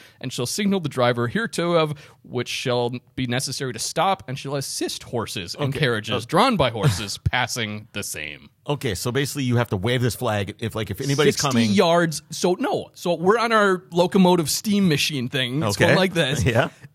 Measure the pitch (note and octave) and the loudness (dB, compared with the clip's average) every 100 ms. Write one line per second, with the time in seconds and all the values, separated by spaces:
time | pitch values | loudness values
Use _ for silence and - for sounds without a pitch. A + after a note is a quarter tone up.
0 | - _ B2+ - A#2+ - G#3 G3 D3 B2+ | -18 _ -10 -6 -4 -2 0 0 -2 2
1 | B2 A#2+ A#2+ G3 A#3 - E3+ E3+ D#3 C#3+ | 2 2 0 -2 -2 -2 0 2 0 -4
2 | - _ - B2 B2 - C3+ B2 A#2+ B2 | -14 _ -10 -6 -6 -4 -2 0 -2 -4
3 | - - B2+ B2 C3+ B2+ C3+ A2+ - - | -10 -6 -4 -2 -4 -6 -8 -6 -6 -2
4 | F#3 F#3+ - C3+ C#3 C#3 C3+ - F4 - | 0 -2 -6 -10 -6 -6 -6 -6 -6 -8
5 | - A#2+ G2+ - E2+ - C#3 C#3 C#3+ A2 | -6 -6 -4 -6 -8 -4 -4 0 0 0
6 | A#2 B2 A2+ E3 C4 G#3 B2+ A2+ D#3 G2 | -2 -6 0 2 4 4 0 2 0 0
7 | G2+ - - B2 A#2+ - G#2+ G#2 G#2 G#2 | -4 -6 -2 0 -2 -2 -6 -8 -10 -10
8 | F#2+ E2 D2+ C#2+ - _ - D3 C3 F#2 | -8 -8 -12 -14 -20 _ -6 -4 -2 -2
9 | B2+ B2 C#3 D3 B2+ A#2+ A#2+ G2+ G#2+ B2+ | -2 -2 -2 -2 0 2 2 0 0 0
10 | B2 - A#2+ G#2 G2+ - A2 A2 A2 F#2+ | 0 0 -2 -2 -4 -6 -6 -6 -6 -4
11 | C#3 C#3+ C#3+ - D3 A#3 A3+ G3+ F3 E3+ | -2 2 2 2 0 2 4 4 4 4
12 | E3 D3 - D#3 F#3 F#3+ C#4 C#3 - - | 2 -2 -10 -2 0 0 -2 -4 -6 -6
13 | F3+ E3 F#3 A3+ A3+ A3 G3+ F#3 - E3+ | -4 0 2 2 4 4 4 2 -2 0
14 | F3 G3+ F3+ F3+ D3 - A3 G3+ F#3+ C#3+ | 4 6 6 6 2 -2 0 2 4 2
15 | - D3 A#2+ C#3 B2 C3+ A2 G#2 - A#2 | 0 -2 -2 -2 -2 0 0 2 4 4
16 | F#3+ F3+ C3+ C#3 G2+ A2+ D#3 - - | 2 0 0 0 2 2 0 -4 -4